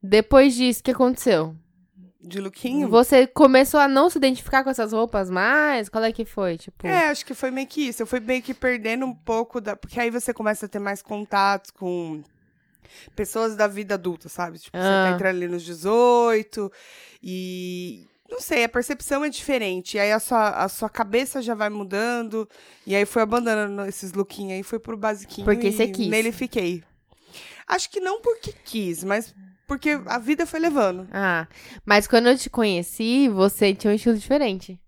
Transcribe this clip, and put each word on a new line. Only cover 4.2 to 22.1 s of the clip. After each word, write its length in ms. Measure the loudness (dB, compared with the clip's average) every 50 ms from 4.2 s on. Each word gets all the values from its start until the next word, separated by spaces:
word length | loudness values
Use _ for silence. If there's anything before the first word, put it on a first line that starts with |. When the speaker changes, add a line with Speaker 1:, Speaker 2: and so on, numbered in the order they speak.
| 2 2 0 0 -6 -2 0 0 0
Speaker 1:
com 60 | 0
essas 240 | -2 -2 -4 -2 0
roupas 360 | -2 -2 0 0 -4 -4 -2
mais? 600 | -2 0 2 2 2 2 2 2 0 -2 -4 -4
Qual 120 | -4 -2
é 100 | -2 -2 -2
que 100 | -4 -8
foi, 340 | -8 -6 -4 -4 -4 -4 -6
tipo? 300 | -10 -18 _ _ -6 -2
Speaker 2:
É, 200 | 0 2 2 0
acho 160 | 0 -4 -6
que 80 | -12 -10
foi 180 | -6 -6 -4
meio 160 | -4 -4 -8 -8
que 140 | -4 -4 -4 -4
isso. 120 | -4 -6
Eu 60 | -6 -4
fui 140 | -4 -6
meio 200 | -4 -2 -4 -4
que 120 | -4 -8 -12
perdendo 520 | -4 -2 -2 -2 -2 -2 -4 -4 -4 -4
um 80 | -6 -8
pouco 460 | -10 _ -4 -2 -2 -2 -4 -6 -10
da, 160 | -8 -8 -10
porque 240 | -10 -12 -12 -6 -4
aí 100 | -4 -2
você 240 | -2 -4 -4 -6 -6
começa 340 | -4 -2 -4 -4 -4 -6 -10
a 20 |
ter 100 | -8 -8
mais 220 | -6 -6 -8 -8
contatos 680 | -10 _ -10 -10 -8 -4 0 0 2 2 0 -2 _ -12
com 520 | -18 _ -8 -6 -6 -6 -6 -8 -10 -12 -14 _ _ _ _ _ _ _ _ _ _ _ _ _ _ -20 -20 -20 _
pessoas 440 | -8 -8 -6 -4 -2 -2 -2 0 0
da 100 | -2 -2
vida 280 | -2 -4 -6 -4 -6
adulta, 340 | -4 -4 -6 -8 -8 -12 -18
sabe? 280 | -10 -8 -8 -8 -8 -14
Tipo, 200 | -20 -14 _ -2
você 60 | 0
tá 260 | 2 4 4 4 2
Speaker 1:
Ah. 20 |
Speaker 2:
entrando 240 | 2 2 0 -2 -2
ali 120 | -2 -4 -4
nos 140 | -6 -6 -8
dezoito 1080 | -10 -14 -8 -2 0 2 4 6 6 6 6 4 4 2 0 0 _ -8 -8 -8 -8 _ -16 -20 -20 -20 -20 -20 -20 -20 -18
e, 840 | -14 -10 -10 -8 -8 -8 -8 -8 -8 -8 -6 -8 -8 -10 -12 -14 -18 _ _ _ _ _
não 100 | -14 -12
sei, 240 | -6 -2 0 0 0
a 60 | 0
percepção 560 | -2 -4 -4 -4 -6 -8 -6 -4 -4 -2 -2
é 40 | -4
diferente. 680 | -6 -8 -6 -4 -2 -2 -2 -2 -6 -6 -8 -8 -4 -2
E 20 |
aí 140 | 0 2 2
a 60 | 0
sua, 300 | 0 0 0 2 2 2
a 180 | 0 -2 -4 -4
sua 200 | -4 -6 -8 -8
cabeça 520 | _ -4 -6 0 0 0 0 0 -6 -8
já 120 | -4 -4 -4
vai 140 | -2 -4 -4
mudando. 800 | -4 -6 -8 -6 -4 -2 -2 -2